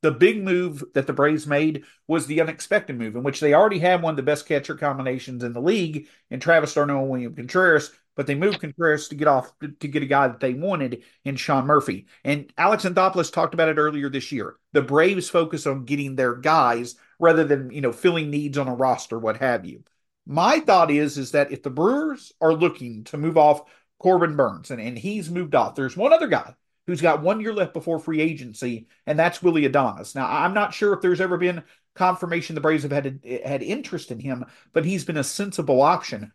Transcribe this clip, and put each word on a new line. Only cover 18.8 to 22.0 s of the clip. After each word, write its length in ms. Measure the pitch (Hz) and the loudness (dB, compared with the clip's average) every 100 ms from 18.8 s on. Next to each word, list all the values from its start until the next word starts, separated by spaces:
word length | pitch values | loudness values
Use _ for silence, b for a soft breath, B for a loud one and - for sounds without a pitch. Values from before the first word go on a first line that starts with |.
| 131 117 - 117 | 0 0 -4 -6
what 200 | 110 107 | -4 -2
have 280 | 135 117 90 | 0 -2 -4
you. 180 | 62 _ _ _ _ - | -18 _ _ _ _ -6
My 320 | 143 190 311 | 0 2 2
thought 320 | 311 190 160 | 4 4 6
is, 260 | 147 151 143 | 2 0 -4
is 140 | 131 | -2
that 200 | 147 139 | 0 0
if 120 | 139 | -2
the 80 | 143 | -8
Brewers 640 | 131 180 277 | 0 0 0